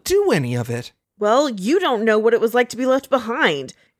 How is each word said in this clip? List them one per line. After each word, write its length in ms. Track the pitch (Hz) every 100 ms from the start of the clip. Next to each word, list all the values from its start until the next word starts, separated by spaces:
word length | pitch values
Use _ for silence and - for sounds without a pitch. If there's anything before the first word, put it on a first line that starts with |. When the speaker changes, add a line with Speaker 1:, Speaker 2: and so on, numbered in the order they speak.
Speaker 1:
do 260 | - 392 392
any 240 | 185 123
of 160 | 123 113
it. 220 | 120 - _ _ -
Speaker 2:
Well, 300 | 208 247 302
you 320 | 208 196 370
don't 240 | 349 226
know 140 | 226 214
what 160 | 220
it 60 | 226
was 140 | 220
like 140 | 247 240
to 80 | 233
be 100 | 254
left 240 | 262 -
behind. 640 | 254 220 262 247 143 131 - _